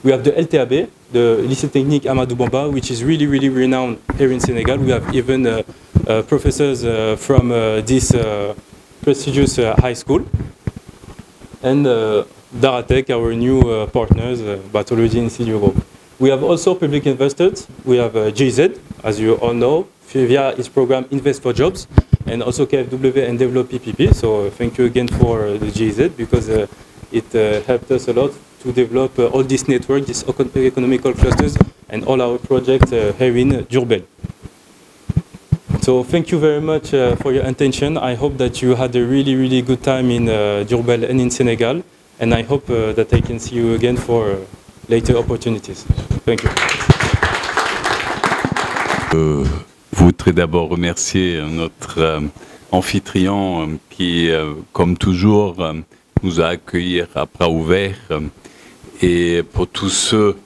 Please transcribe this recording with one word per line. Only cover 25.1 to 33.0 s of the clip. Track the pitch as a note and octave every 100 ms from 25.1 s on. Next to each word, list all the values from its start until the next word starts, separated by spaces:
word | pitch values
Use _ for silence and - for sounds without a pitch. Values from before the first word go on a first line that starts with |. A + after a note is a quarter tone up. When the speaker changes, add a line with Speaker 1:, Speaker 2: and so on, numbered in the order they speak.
| - B2 A2+ G#2
Speaker 1:
uh, | G#2
the | G#2+
G | G#2 A2
Z, | G#2 D#3+ -
because, | A2+ A#2+ G#2+
uh, | A2 G2+ - - - -
it, | A2+ A2
uh, | A#2 G#2+ G#2+
helped | G#2 B2 -
us | B2+ B2
a |
lot | A#2 C#3 C#3+ - -
to | B2+
develop, | B2 A#2 A#2+ C3 -
uh, | A#2+
all | C3
this | C3 C3+ -
network, | B2+ - C#3 C#3
this | -
econ-, | - - B2+ C3+
economical | C3 B2+ B2+ B2+ B2+
clusters, | A#2+ B2+ A#2+ - - - _ -
and | A2
all | - C3
our | B2 B2
projects, | - C3 B2+ C3 B2+
uh, | A#2+